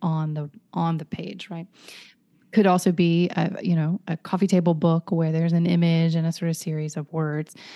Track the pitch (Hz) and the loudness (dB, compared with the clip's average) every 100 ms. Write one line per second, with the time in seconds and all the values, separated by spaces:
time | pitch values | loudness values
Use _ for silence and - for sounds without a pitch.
0 | 175 160 156 151 147 - _ 175 165 160 | -4 -2 -4 -6 -10 -14 _ -4 -2 -4
1 | 156 - - 185 - 165 180 _ - - | -6 -10 -10 -12 -14 -14 -14 _ -20 -20
2 | - _ _ _ _ 220 190 180 190 170 | -20 _ _ _ _ 4 6 4 2 2
3 | 170 170 175 175 165 - 180 165 156 185 | 2 4 2 0 -4 -4 -2 0 0 -4
4 | - 160 - 185 190 180 175 156 170 165 | -6 -8 -4 -2 2 4 2 2 2 2
5 | - 165 160 160 165 170 170 175 170 165 | 0 -2 0 0 2 2 2 2 4 4
6 | 165 165 160 - 170 165 165 156 151 156 | 2 2 -2 -2 -4 -4 -6 -6 -6 -8
7 | 143 160 151 151 156 - - | -8 -4 -4 -4 -8 -14 -20